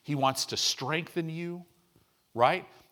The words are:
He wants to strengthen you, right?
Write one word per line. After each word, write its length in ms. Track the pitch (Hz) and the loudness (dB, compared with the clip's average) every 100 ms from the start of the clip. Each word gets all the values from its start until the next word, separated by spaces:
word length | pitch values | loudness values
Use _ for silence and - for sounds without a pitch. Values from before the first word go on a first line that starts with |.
He 120 | - | -4
wants 320 | 143 135 131 - | 2 2 2 -2
to 100 | 107 | -2
strengthen 720 | - - 135 156 165 180 165 | -2 -2 -2 -2 -2 -4 -4
you, 360 | 160 170 175 - _ _ _ _ _ _ | -6 -8 -10 -14 _ _ _ _ _ _
right? 320 | 113 127 180 - - - | 4 4 4 -4 -20 -10